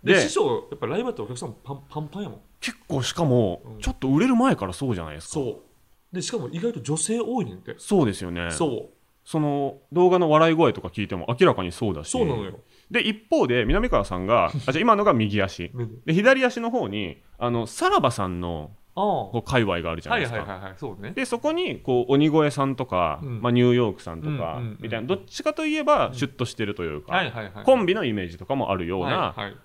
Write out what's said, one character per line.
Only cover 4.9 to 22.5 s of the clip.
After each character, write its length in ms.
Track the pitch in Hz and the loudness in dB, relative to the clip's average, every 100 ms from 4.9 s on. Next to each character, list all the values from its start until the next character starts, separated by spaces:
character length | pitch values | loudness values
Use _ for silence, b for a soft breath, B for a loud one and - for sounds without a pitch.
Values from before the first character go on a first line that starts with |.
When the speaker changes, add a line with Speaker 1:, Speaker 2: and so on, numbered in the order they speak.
Speaker 2:
じ 60 | 101 | -2
ゃ 40 | |
な 60 | 80 | -4
い 40 | |
で 60 | 76 | -10
す 40 | - | -8
か。 40 | |
Speaker 1:
そ 300 | 156 127 - - _ _ _ _ | -6 -4 -6 -14 _ _ _ _
う。 20 | |
で、 80 | 180 | -8
し 80 | - | -6
か 80 | 240 | -6
も 100 | 131 | -6
意 80 | 170 | -4
外 120 | 220 | -4
と 60 | 226 | -4
女 160 | 117 156 | -4 -4
性 240 | - 226 | -2 -2
多 220 | 220 247 | 0 -2
い 20 | 139 | -4
ね 80 | |
ん 80 | 92 | -8
て。 120 | - - | -14 -14
Speaker 2:
そ 240 | - 202 | 0 4
う 40 | 127 | 4
で 60 | |
す 100 | 95 | 2
よ 80 | 90 | -6
ね。 220 | 87 85 | -4 -4
Speaker 1:
そ 380 | 80 160 117 - | -2 -2 -2 -8
う。 20 | _ _ _ | _ _ _
Speaker 2:
そ 160 | - 160 | -6 -2
の、 380 | 151 143 139 - _ | 0 0 -4 -6 _
動 180 | 156 180 | 4 6
画 100 | 180 | 6
の 100 | 170 | 6
笑 220 | 151 165 | 6 6
い 20 | |
声 180 | 160 156 | 6 4
と 80 | - | 2
か 60 | 90 | -6
聞 140 | - | -6
い 60 | 98 | -6
て 80 | 95 | -4
も 100 | 82 120 | -4 4
明 60 | 180 | 4
ら 100 | 110 | 4
か 80 | |
に 80 | 90 | -2
そ 180 | - 110 | -2 -2
う 40 | |
だ 100 | 82 | -2
し。 60 | 78 | -4
Speaker 1:
そ 120 | 254 | -2
う 40 | 196 | 0
な 100 | 120 | -2
の 80 | |
よ。 160 | 98 98 _ b b | -6 -10 _ b b
Speaker 2:
で、 100 | - | -2
一 280 | - 214 _ | 0 -4 _
方 200 | 320 143 | 2 4
で、 160 | 120 | 2
南 240 | 110 165 240 | 4 2 2
川 160 | 131 | 0
さ 120 | 98 92 | 0 -4
ん 80 | 92 | 2
が、 260 | 117 85 147 | 4 4 0
Speaker 1:
<laughs> 40 | 120 | -2
Speaker 2:
あ、 40 | |
じ 20 | |
ゃ 0 | 143 | 0
あ 20 | |
今 160 | 240 | 4
の 80 | 208 | 4
が 100 | 208 | 4
右 280 | 135 107 104 | 2 2 0
足。 300 | 95 - 87 | -2 -2 -10
Speaker 1:
う 80 | 127 | -8
ん。 180 | 117 113 | -10 -10
Speaker 2:
で、 100 | - | -2
左 300 | 160 214 269 | 4 4 4
足 160 | 254 240 | 2 0
の 100 | 233 | -4
方 160 | 240 131 | -2 -2
に、 340 | 202 95 73 - - | -4 -6 -8 -18 -4
あ 120 | 120 | -2
の、 160 | 120 110 | 0 -2
さ 240 | - 359 | -2 2
ら 80 | 392 | 2
ば 140 | 131 | 2
さ 160 | 120 95 | 0 -4
ん 120 | 87 | -4
の、 300 | 87 82 76 - _ | -4 -6 -8 -16 _
Speaker 1:
あ 60 | - | -4
あ。 20 | |
Speaker 2:
こ 400 | 202 165 98 120 - | -2 -2 -2 -6 0
う、 40 | |
界 120 | 131 | 0
隈 180 | 107 87 | 2 0
が 80 | 82 | -2
あ 40 | |
る 60 | 82 | -6
じ 80 | 78 | -2
ゃ 40 | |
な 60 | 240 | -2
い 20 | |
で 60 | 135 | -2
す 60 | |
か。 60 | 117 | -4
Speaker 1:
は 60 | |
い 40 | 104 | -8
は 60 | |
い 40 | 92 | -10
は 40 | |
い 20 | 95 | -12
は 20 | |
い。 40 | 92 | -12
そ 180 | 135 95 | -12 -10
う 40 | |
ね。 80 | 101 | -10
Speaker 2:
で、 160 | 208 262 | -6 -4
そ 120 | 240 | -2
こ 140 | 294 | -2
に、 280 | 330 359 135 | -2 -4 -6
こ 260 | - 123 120 | 0 0 4
う、 40 | |
鬼 140 | 139 151 | 4 4
越 240 | 151 151 | 4 2